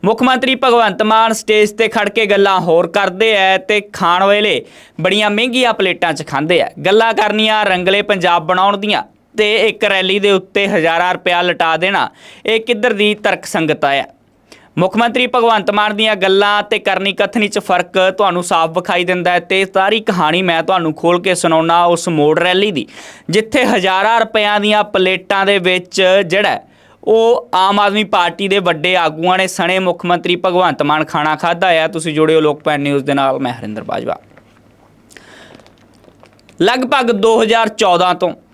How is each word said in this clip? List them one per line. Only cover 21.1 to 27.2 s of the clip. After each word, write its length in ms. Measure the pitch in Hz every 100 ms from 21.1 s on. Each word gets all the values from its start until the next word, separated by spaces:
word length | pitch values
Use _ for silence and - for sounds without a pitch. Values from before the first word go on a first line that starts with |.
| 175
ਕੇ 120 | 180
ਸੁਣਾਉਣਾ 500 | 180 175 160 165 170 175
ਉਸ 220 | 170 180
ਮੋੜ 300 | 160 147 156
ਰੈਲੀ 320 | 175 180 208
ਦੀ, 140 | 156 - - - - -
ਜਿੱਥੇ 340 | 180 220 269 247
ਹਜ਼ਾਰਾਂ 520 | 220 185 185 208 226
ਰੁਪਇਆਂ 380 | 220 220 208 208
ਦੀਆਂ 220 | 208 208 208
ਪਲੇਟਾਂ 580 | 196 185 185 185 196 196
ਦੇ 120 | 202
ਵਿੱਚ 420 | 180 185 175 - 185 190 190
ਜਿਹੜਾ 220 | 180 202
ਹੈ, 180 | 120 - _ _ _
ਉਹ 460 | - 226